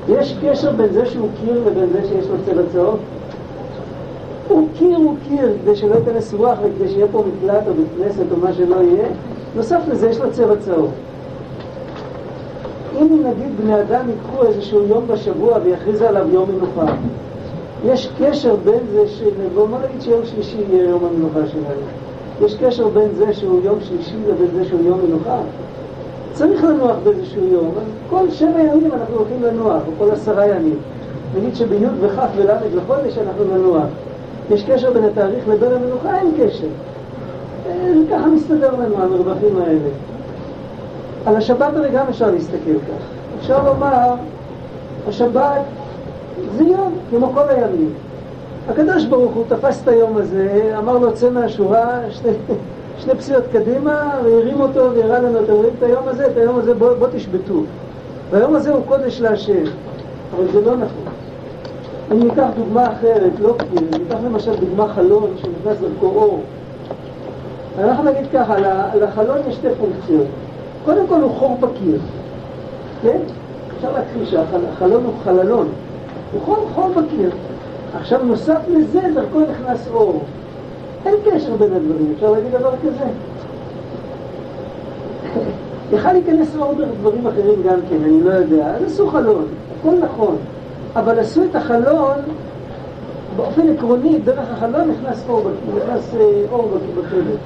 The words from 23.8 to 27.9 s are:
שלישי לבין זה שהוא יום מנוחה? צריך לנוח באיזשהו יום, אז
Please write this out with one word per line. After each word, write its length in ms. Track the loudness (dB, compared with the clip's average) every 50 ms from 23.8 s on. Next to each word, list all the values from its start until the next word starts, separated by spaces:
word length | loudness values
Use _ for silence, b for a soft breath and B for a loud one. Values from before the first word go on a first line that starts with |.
שלישי 340 | -2 -4 -6 -6 -6 -6 -8 -4 -2
לבין 200 | 0 2 2 2 0 0
זה 100 | -2 -2
שהוא 140 | 0 0 2 4
יום 140 | 2 4 2 2
מנוחה? 300 | 2 0 0 0 -2 -2 -2 -4 -6 -10 -12 -14 -14 -14 -14 -14 -14 -14 -14 -12 -12 -12 -12 -12 -10 -2
צריך 300 | 2 2 4 4 4 4
לנוח 320 | 4 4 4 2 2 0 2 2
באיזשהו 440 | 2 2 2 -2 -6 -2 0 2
יום, 240 | 2 4 2 2 0 -2
אז 100 | -4 -6 -8